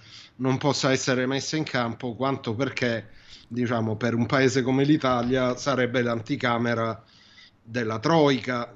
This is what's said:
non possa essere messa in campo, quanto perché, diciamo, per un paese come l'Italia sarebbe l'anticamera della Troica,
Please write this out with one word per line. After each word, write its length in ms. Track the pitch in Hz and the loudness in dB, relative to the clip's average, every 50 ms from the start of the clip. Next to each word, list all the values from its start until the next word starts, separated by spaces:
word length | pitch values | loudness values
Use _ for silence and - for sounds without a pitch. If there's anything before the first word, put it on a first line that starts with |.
| - - - - - - _ - | -20 -20 -20 -20 -20 -20 _ -4
non 200 | 127 131 127 127 | 0 0 0 2
possa 340 | - 147 127 - - 139 | 2 0 0 2 2 2
essere 360 | 135 131 - - 131 123 127 127 | 2 2 2 0 0 0 0 -2
messa 280 | 135 139 131 - - | -2 -4 -4 -4 -4
in 100 | 156 156 | -4 -4
campo, 500 | - - 131 120 117 110 - - 123 113 | -2 -2 -2 -2 -2 -4 -6 -8 -10 -6
quanto 400 | 98 127 135 139 123 - 123 110 | -2 -2 -2 -2 -2 -4 -6 -4
perché, 540 | 104 139 127 - - 127 123 117 110 104 - - - - - - - - _ | -2 -4 -4 -2 -2 -2 0 -2 -2 -6 -10 -20 -20 -20 -20 -20 -20 -18 _
diciamo, 480 | 117 120 123 117 123 117 110 110 110 | -4 -4 -2 0 0 0 0 -2 -2
per 200 | 107 120 117 117 | -2 -2 -2 0
un 100 | 117 117 | 0 0
paese 380 | 117 151 135 131 131 113 135 123 | 2 2 4 4 4 4 2 0
come 200 | 120 131 135 139 | 2 2 2 4
l'Italia 720 | 143 156 156 - 131 127 120 120 120 127 131 127 123 123 | 4 4 2 4 2 0 2 0 0 0 0 2 0 -2
sarebbe 460 | 123 - 143 135 120 127 117 117 131 | -2 -2 -2 0 2 0 0 0 0
l'anticamera 1000 | 120 120 117 113 110 - 143 120 123 123 117 117 117 120 120 113 113 113 113 - - _ _ - - - - - - - _ _ | 0 0 -2 -4 -4 -6 -6 -2 0 0 0 0 0 0 0 0 -2 -4 -4 -8 -12 _ _ -20 -20 -20 -20 -20 -20 -20 _ _
della 380 | _ - 113 123 120 110 110 113 | _ -8 -6 -4 -4 -2 -4 -2
Troica, 760 | 107 151 165 165 151 143 139 120 98 127 127 120 120 117 - | 0 2 4 6 6 6 4 2 0 -4 -4 -4 -6 -8 -12